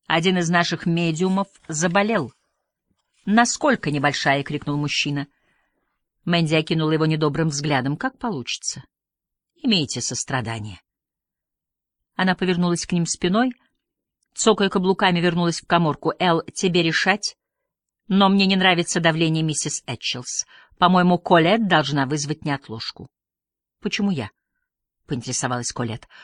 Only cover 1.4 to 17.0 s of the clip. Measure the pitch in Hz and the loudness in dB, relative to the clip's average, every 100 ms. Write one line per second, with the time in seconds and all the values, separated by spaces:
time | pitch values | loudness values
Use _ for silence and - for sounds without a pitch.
1.4 | 196 _ - 156 175 190 208 220 120 - | -4 _ -10 -4 0 2 0 0 -4 -10
2.4 | _ _ _ _ _ _ _ _ - 214 | _ _ _ _ _ _ _ _ 0 2
3.4 | 240 - 302 240 151 143 143 135 147 139 | 2 2 0 0 0 0 0 0 0 0
4.4 | 135 147 - 147 147 - 147 143 139 _ | -2 -6 -4 -4 -2 -2 -2 -4 -8 _
5.4 | _ _ _ _ _ _ _ _ - 170 | _ _ _ _ _ _ _ _ -2 0
6.4 | 156 160 156 165 156 156 160 156 151 143 | 2 0 0 0 0 2 0 0 0 0
7.4 | 160 143 147 139 131 151 269 - 240 151 | -2 -2 -2 -2 -2 -4 -6 -6 -6 -6
8.4 | 117 - - - - _ _ _ _ _ | -8 -8 -10 -12 -16 _ _ _ _ _
9.4 | _ _ 262 196 131 127 - 127 - 131 | _ _ 0 0 0 -6 -6 -8 -6 -6
10.4 | 110 113 104 92 _ _ _ _ _ _ | -4 -8 -10 -16 _ _ _ _ _ _
11.4 | _ _ _ _ _ _ _ - 190 180 | _ _ _ _ _ _ _ -2 -2 0
12.4 | 180 175 175 175 - 175 165 - 180 208 | 0 0 0 0 -2 -2 -2 -2 0 2
13.4 | 254 - _ _ _ _ _ _ _ - | 0 -4 _ _ _ _ _ _ _ 0
14.4 | 226 214 196 208 185 185 196 175 175 170 | 2 2 2 2 0 2 2 4 2 2
15.4 | 170 165 - 170 160 139 160 - 180 165 | 0 -2 0 2 2 0 -2 0 2 2
16.4 | - - 190 170 165 156 | -2 -4 0 2 2 0